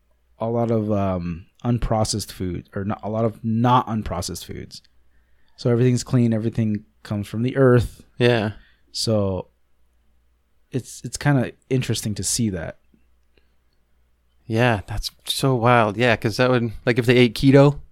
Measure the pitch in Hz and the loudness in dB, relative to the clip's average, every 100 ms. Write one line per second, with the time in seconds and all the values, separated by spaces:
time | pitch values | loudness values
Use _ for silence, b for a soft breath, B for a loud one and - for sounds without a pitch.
0 | _ _ _ - 113 117 117 113 107 101 | _ _ _ -8 -4 -2 0 0 0 -2
1 | 98 92 87 82 - _ 120 120 - 110 | -2 -2 -6 -10 -14 _ -4 -2 -2 -2
2 | 107 107 - - 92 87 - 101 98 - | -2 -4 -8 -8 -8 -8 -10 -8 -6 -6
3 | 101 110 113 - 113 113 123 127 - 110 | -6 -2 -2 -4 -4 0 4 2 2 -6
4 | 104 87 92 85 - - 65 - _ _ | -6 -8 -8 -10 -12 -14 -14 -20 _ _
5 | _ _ _ _ _ _ 123 117 127 123 | _ _ _ _ _ _ -2 2 2 0
6 | - 131 117 110 113 139 110 104 - _ | 0 0 2 0 -4 -2 -2 -4 -8 _
7 | - 104 101 110 127 135 131 123 - - | -10 -8 -6 -6 -4 4 6 6 2 -10
8 | _ - 120 117 104 - b b b - | _ 0 2 2 -2 -6 b b b -6
9 | 117 107 98 90 - _ _ _ _ _ | -2 0 0 -4 -10 _ _ _ _ _
10 | _ _ _ _ _ _ _ 131 - - | _ _ _ _ _ _ _ -10 -10 -14
11 | 123 - 147 135 98 - - 131 123 110 | -14 -4 0 0 -2 -10 -4 -4 -2 -4
12 | 110 101 95 - 110 90 80 - _ _ | -4 -6 -4 -2 -4 -4 -10 -14 _ _
13 | _ _ _ _ _ _ _ _ _ _ | _ _ _ _ _ _ _ _ _ _
14 | _ _ _ _ - 110 123 104 - - | _ _ _ _ -4 2 2 0 -4 -10
15 | - _ - - 135 127 117 120 107 104 | -10 _ -10 -2 0 2 4 4 2 0
16 | 123 107 117 101 127 123 117 - 127 120 | 0 2 -2 0 2 2 -2 -4 -2 0
17 | 120 123 123 - 135 135 143 143 - | 4 6 4 4 6 8 6 2 -12